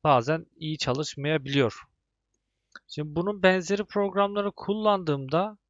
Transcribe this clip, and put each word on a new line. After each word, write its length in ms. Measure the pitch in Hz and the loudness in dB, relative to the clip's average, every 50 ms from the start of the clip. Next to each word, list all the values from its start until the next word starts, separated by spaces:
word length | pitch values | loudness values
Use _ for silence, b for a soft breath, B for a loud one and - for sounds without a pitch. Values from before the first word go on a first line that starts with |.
| - | 4
bazen 420 | 156 139 123 117 135 156 165 175 _ _ | 6 4 4 4 0 -2 -4 -4 _ _
iyi 220 | _ 160 156 156 147 | _ -8 -8 -6 -4
çalışmayabiliyor. 1040 | - 135 123 139 151 - - 143 139 151 156 151 131 135 139 143 131 110 - - - _ _ _ _ _ _ _ _ _ _ _ _ _ _ _ _ _ _ - _ _ | -2 -2 -2 -2 -4 -8 -8 -6 -2 -2 -2 -2 -2 0 2 2 2 2 0 -6 -20 _ _ _ _ _ _ _ _ _ _ _ _ _ _ _ _ _ _ -20 _ _
Şimdi 260 | - 147 151 151 147 | -10 -8 -8 -6 -4
bunun 280 | 165 175 202 208 196 | -4 -2 -2 -2 4
benzeri 420 | 185 185 185 185 170 190 202 202 208 | 4 4 4 4 2 0 -2 -2 -2
programları 680 | _ - 208 202 196 - 196 202 202 202 208 202 202 | _ -2 -2 0 0 2 0 0 2 0 -2 -2 -4
kullandığımda 1040 | - - - - 202 220 214 214 202 196 180 156 143 139 135 131 147 170 196 214 214 _ _ | -6 -6 -4 -4 -2 2 2 2 2 2 2 -2 -2 -2 -2 0 0 0 0 0 -6 _ _